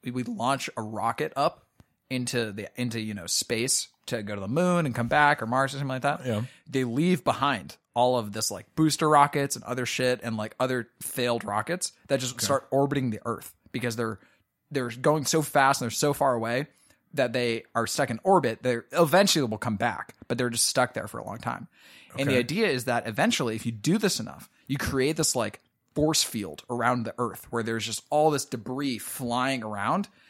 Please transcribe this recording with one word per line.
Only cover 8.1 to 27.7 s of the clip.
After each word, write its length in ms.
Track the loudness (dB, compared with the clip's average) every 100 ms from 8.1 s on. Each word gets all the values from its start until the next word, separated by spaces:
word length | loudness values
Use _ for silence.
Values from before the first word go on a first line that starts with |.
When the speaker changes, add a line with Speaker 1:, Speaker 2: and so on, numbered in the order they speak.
| 2
Speaker 1:
of 140 | 0
this, 180 | -4 -4
like, 240 | -6 -10
booster 340 | 2 2 4 4
rockets 480 | 6 6 4 -2 -4
and 80 |
other 200 | -6 -4 -4
shit 340 | 0 0 0
and, 140 | -2 -4
like, 180 | -6 -2
other 280 | -2 0 -4 _
failed 420 | -10 -2 0 0
rockets 480 | 0 -2 -2 -4 -4 _ -2
that 120 | -2
just 140 | -2 -4
Speaker 2:
Okay. 80 |
Speaker 1:
start 220 | 0 0 2
orbiting 400 | 2 2 2 0
the 100 | -2
Earth 300 | -4 -6 -8 -20 _
because 240 | -6 -4 -2
they're, 220 | -4 -4 _ _ _ _ _
they're 200 | -4 -4
going 340 | 0 2 2
so 180 | 2 0
fast 380 | 2 4 4 4
and 60 | -2
they're 40 |
so 180 | 0 0
far 220 | 2 2
away 340 | 2 0 -2 -4 _ _ _ _
that 180 | -2 0
they 320 | 0 0 -2 -4
are 120 | -2 -2
stuck 240 | 0 0
in 100 | 0
orbit. 400 | 4 6 4 0
They 160 | -2 -2 -2
eventually 520 | 2 4 6 6 4 2
will 120 | -2
come 180 | -2 0
back, 380 | 0 -2 -10 -16 -6
but 100 | -2
they're 120 | -2
just 160 | 0 0
stuck 280 | 2 2
there 140 | 0 -8
for 100 | -10
a 60 |
long 140 | -10 -8
time. 300 | -6 -8 -12 _ -20 -20 -16 -4
And 100 | 2
the 60 |
Speaker 2:
Okay. 40 | 2
Speaker 1:
idea 280 | 2 0 2
is 160 | 0
that 220 | 0 -2 -2
eventually, 480 | 0 2 2 0 -2
if 100 | -4
you 60 |
do 260 | -4 2 2
this 200 | 2 0
enough, 280 | -6 -12 -20 _ -6
you 120 | -4
create 380 | 0 2 0 2
this, 180 | 0 0
like, 240 | -2 -6 _ _ _
force 280 | 0 2 2
field 400 | 0 -2 -6 -10 -8
around 320 | -2 0 0
the 100 | -2 -4
Earth 280 | -4 -6 -8
where 120 | -4
there's 220 | -2